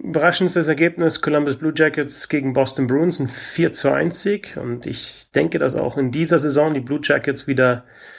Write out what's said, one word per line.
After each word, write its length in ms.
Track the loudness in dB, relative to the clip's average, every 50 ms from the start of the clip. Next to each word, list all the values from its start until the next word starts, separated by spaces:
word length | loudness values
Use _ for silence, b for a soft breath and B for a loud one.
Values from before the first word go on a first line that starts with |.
überraschendstes 640 | -8 -4 0 2 2 2 2 2 0 2 2 2 2
Ergebnis, 540 | 2 2 2 2 0 2 0 0 0 0 0
Columbus 360 | 0 0 2 2 2 0 -2
Blue 160 | -2 -2 -2 2
Jackets 520 | 2 2 2 2 -2 -4 -4 -2 -4 -2
gegen 260 | -2 -2 -2 -2 0 2
Boston 340 | 2 2 2 0 -2 0
Bruins, 320 | 2 2 2 2 2 0 0
ein 80 | -4
vier 440 | -4 -6 -8 -10 -6 -2 0 0 0
zu 200 | 0 0 0 2
eins 320 | 2 2 0 0 0 0 0
Sieg. 340 | 0 -2 -4 -6 -10 -12 -8
Und 280 | -6 -6 -6 -6 -8
ich 420 | -8 -8 -8 -10 -10 -12 -14 -16 -2
denke, 280 | 0 0 2 2 0 0
dass 160 | 0 0 0
auch 200 | -2 -2 -2 -2
in 140 | -2 -2 -2
dieser 300 | -2 -2 2 2 2 2
Saison 340 | 2 2 2 2 2 2 0
die 60 | -2
Blue 200 | -4 -4 -4 -2 0
Jackets 420 | 0 0 0 0 -4 -4 -4 -4
wieder, 400 | -2 2 4 4 4 4 0 B B B B B B B